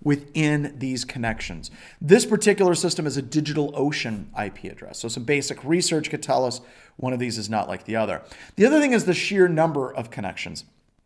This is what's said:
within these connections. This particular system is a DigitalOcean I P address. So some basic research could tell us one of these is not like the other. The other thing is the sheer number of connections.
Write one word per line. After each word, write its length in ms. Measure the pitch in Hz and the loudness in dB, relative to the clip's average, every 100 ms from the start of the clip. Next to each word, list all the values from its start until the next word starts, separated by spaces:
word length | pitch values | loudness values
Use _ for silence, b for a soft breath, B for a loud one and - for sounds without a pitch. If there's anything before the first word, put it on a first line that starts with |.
within 720 | 147 143 147 160 151 151 147 127 | 0 0 -2 0 2 2 -2 -6
these 260 | 131 127 | -6 -4
connections. 640 | - 135 113 110 - 82 - B B B | -6 -6 -4 -4 -8 -12 -14 B B B
This 260 | 143 226 - | 6 6 6
particular 480 | 214 214 196 185 | 2 2 4 4
system 320 | 160 180 - 151 | 4 0 -2 -2
is 100 | 131 | -4
a 60 | |
DigitalOcean 1040 | 117 151 147 151 147 143 143 - 123 107 - | -2 -2 0 -2 -2 0 -2 -2 -6 -8 -8
I 160 | - 104 | -8 -8
P 180 | - - | -8 -14
address. 300 | - - - | -14 -16 -10
So 100 | 117 | -8
some 160 | 120 | -6
basic 380 | 120 147 135 135 | 0 0 0 -6
research 460 | 131 170 - 160 147 | 0 0 2 0 -2
could 120 | 147 | -6
tell 220 | - 131 | 0 0
us 160 | 127 120 b b b - | 0 -4 b b b -8
one 160 | 127 | -6
of 60 | 127 | -2
these 200 | 123 110 | -4 -4
is 100 | 101 | -4
not 200 | 110 - | -2 -2
like 160 | 90 | -6
the 120 | - 110 | -4 -2
other. 260 | 107 80 B B B - | 0 -4 B B B 4
The 100 | 220 | 6
other 140 | 302 | 6
thing 120 | 285 | 4
is 120 | 233 | 2
the 100 | 165 | 2
sheer 340 | 170 - 196 180 | 0 0 4 4
number 440 | 156 160 147 127 | 6 2 0 -4
of 180 | 127 117 | -6 -8
connections. 540 | - 98 90 - 78 - _ _ _ | -8 -8 -8 -12 -12 -18 _ _ _